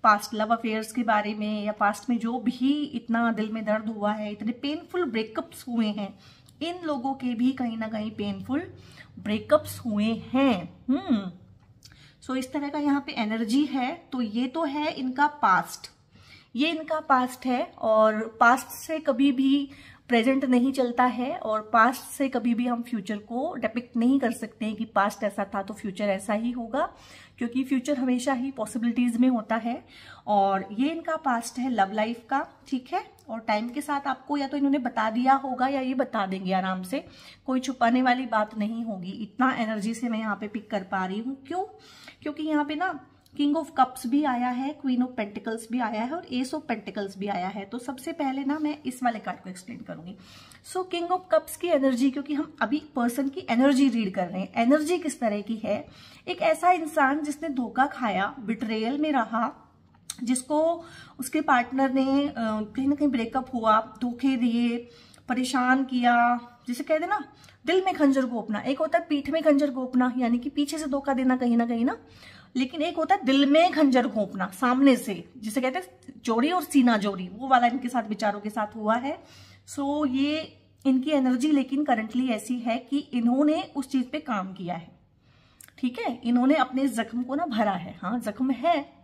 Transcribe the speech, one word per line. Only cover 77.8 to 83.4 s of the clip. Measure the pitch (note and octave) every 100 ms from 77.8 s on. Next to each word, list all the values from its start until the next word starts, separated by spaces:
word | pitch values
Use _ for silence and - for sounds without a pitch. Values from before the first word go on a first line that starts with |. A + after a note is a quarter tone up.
| B3+
साथ, | B3
विचारों | G#3+ G#3+ G#3+ G3+
के | G#3+
साथ | G#3 G#3 A3+
हुआ | G#3+ A3+
है। | C4+ F4 - - - - -
So, | - C#4 D4 D4+
ये | B3+ C#4+ D4+ D#4 - _ _ C#4
इनकी | C4 C4+
एनर्जी | D4 C4 B3+ D4
लेकिन | C#4+ C4 C#4 D4
currently | A#3+ A3 B3 C4
ऐसी | A3 - B3
है | A#3+ A#3
कि | - C#4
इन्होंने | - B3 A#3 C4